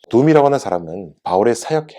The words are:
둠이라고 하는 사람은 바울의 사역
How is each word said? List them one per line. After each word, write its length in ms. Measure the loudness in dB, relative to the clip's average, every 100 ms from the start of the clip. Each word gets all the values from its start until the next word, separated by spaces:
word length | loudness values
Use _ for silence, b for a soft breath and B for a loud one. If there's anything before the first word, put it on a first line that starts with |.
| -2
둠이라고 340 | 2 4 4 4
하는 120 | 0
사람은 560 | -4 -6 -6 -14 -16 _
바울의 320 | -4 0 0
사역 320 | -2 -4 -6 -6